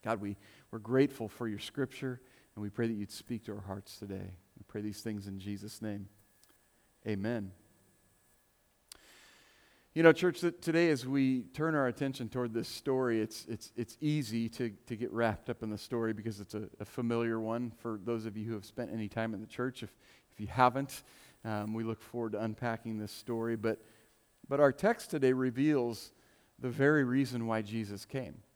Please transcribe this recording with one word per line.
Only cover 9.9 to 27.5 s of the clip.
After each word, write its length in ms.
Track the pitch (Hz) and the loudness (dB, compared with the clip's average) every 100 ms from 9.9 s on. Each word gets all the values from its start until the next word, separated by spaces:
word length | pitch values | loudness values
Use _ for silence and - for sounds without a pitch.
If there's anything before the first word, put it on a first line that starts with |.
You 100 | 151 | 8
know, 100 | 165 | 10
church, 260 | 160 180 165 | 10 4 2
th-, 220 | 175 170 | -2 -2
today 280 | - 165 170 | 0 4 6
as 160 | 143 123 | 4 2
we 380 | 139 135 131 113 | 2 4 2 -2
turn 220 | - 160 156 | -2 0 2
our 120 | 131 | 2
attention 420 | 117 139 131 113 | 0 -4 -4 -6
toward 240 | 127 123 | -4 -2
this 160 | 113 107 | -2 -4
story, 500 | - - 131 127 113 | -6 0 2 4 2
it's, 260 | 110 - - | 0 -4 -10
it's, 240 | 110 - - | -10 -10 -8
it's 220 | 117 - | -8 -4
easy 480 | 151 151 120 117 113 | 0 0 0 -2 -4
to, 200 | 113 123 101 - | -2 -6 -6 -10
to 80 | 113 | -6
get 160 | 120 | -4
wrapped 380 | 110 117 104 - | 0 0 0 -6
up 140 | 120 | -6
in 60 | 110 | -6
the 80 | 107 | -8
story 360 | - 120 113 | -4 -2 -2
because 260 | 107 110 101 | -2 -6 -8
it's 140 | 101 | -8
a, 160 | 107 87 - | -8 -8 -10
a 60 | 104 | -12
familiar 540 | - 117 117 117 113 | -6 -2 0 0 0
one 320 | 110 117 120 113 | -2 -2 -4 -6
for 200 | 117 107 | -6 -6
those 220 | 95 117 110 | -2 -2 -2
of 120 | 104 | -6
you 80 | 110 | -6
who 80 | |
have 120 | 110 95 | -6 -8
spent 260 | - 120 | -8 -6
any 160 | 110 104 | -4 -4
time 240 | 113 113 | -2 -2
in 80 | 107 | -4
the 60 | 107 | -10
church. 360 | - 127 123 | -4 -4 -4
If, 100 | 110 - - - _ | -14 -14 -20 -20 _
if 80 | _ | _
you 80 | 107 | -8
haven't, 560 | 127 127 123 139 - - - - - | 6 6 6 -6 -8 -16 -20 -20 -14
um, 300 | 113 107 107 | -6 -4 -4
we 100 | 110 | -4
look 180 | 113 110 | -4 -6
forward 320 | - 120 113 | -8 -6 -4
to 80 | 107 | -2
unpacking 580 | 110 107 123 113 117 110 | -4 -2 -4 -4 -4 -6
this 120 | 104 | -6
story. 460 | - - 117 113 113 | -10 -6 -2 0 0
But, 240 | 110 110 - - _ _ _ _ - | 0 -2 -6 -20 _ _ _ _ -4
but 140 | 139 | 6
our 100 | 147 | 6
text 400 | 131 202 233 - | 8 2 2 -2
today 220 | 160 131 | 2 4
reveals 800 | 127 131 120 147 147 120 107 - _ _ _ _ _ | 6 2 2 4 4 2 -4 -10 _ _ _ _ _
the 120 | 127 | -6
very 340 | 120 139 151 | 4 6 8
reason 440 | 131 131 131 120 | 6 4 2 0
why 160 | 113 | 0